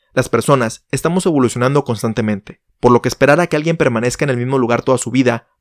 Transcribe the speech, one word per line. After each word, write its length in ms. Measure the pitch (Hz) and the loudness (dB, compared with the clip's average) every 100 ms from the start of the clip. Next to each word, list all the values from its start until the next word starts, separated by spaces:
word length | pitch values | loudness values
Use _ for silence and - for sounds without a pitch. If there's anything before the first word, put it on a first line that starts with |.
| _ | _
las 160 | - 117 | -4 0
personas 560 | 113 131 139 113 - - | 0 2 2 2 -6 -8
estamos 340 | - 160 180 180 | -4 -2 0 0
evolucionando 580 | 147 120 120 123 143 | 2 2 0 0 0
constantemente, 800 | 139 107 117 110 110 101 - - _ - | -2 -4 -4 -2 -2 -4 -8 -20 _ -4
por 120 | 123 | 0
lo 100 | 120 | 2
que 80 | 127 | 0
esperar 300 | - 135 151 | 0 2 2
a 80 | 175 | 2
que 80 | 151 | -2
alguien 220 | 156 165 | -2 0
permanezca 460 | 143 113 123 - | 0 0 -4 -2
en 60 | 147 | -4
el 80 | 120 | -2
mismo 220 | 123 135 | -2 0
lugar 240 | 117 120 | 0 0
toda 160 | - 127 | 0 -2
su 120 | 120 | 0
vida 360 | 123 123 113 _ _ | 0 0 0 _ _